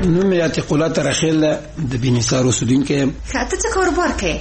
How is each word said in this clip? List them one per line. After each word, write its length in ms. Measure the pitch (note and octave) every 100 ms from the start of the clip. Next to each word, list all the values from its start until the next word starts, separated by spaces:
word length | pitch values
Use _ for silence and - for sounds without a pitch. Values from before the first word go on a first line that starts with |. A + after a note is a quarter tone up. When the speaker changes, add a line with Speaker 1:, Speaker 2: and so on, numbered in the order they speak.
Speaker 1:
نوم 280 | F#3 E3+ G3
یې 80 | F#3
عتیق 280 | D#3+ D#3+ -
الله 140 | D#3 D#3+ E3+
ترخیل 420 | C#3+ - D#3+ D#3
ده، 100 | D#3 D3 - - C#3+
د 20 | B2+
بینسار 400 | B2+ A#2+ A#2 C3+ B2+
اوسېدونکی 480 | B2+ A#2+ C3 C3+
یم. 180 | C#3+ C#3 - -
Speaker 2:
ښه، 120 | C4 B3
ته 80 | F#4+
څه 120 | A4 F#4+
کاروبار 340 | F#4 E4 E4+ A#3
کوې؟ 160 | G3 D3+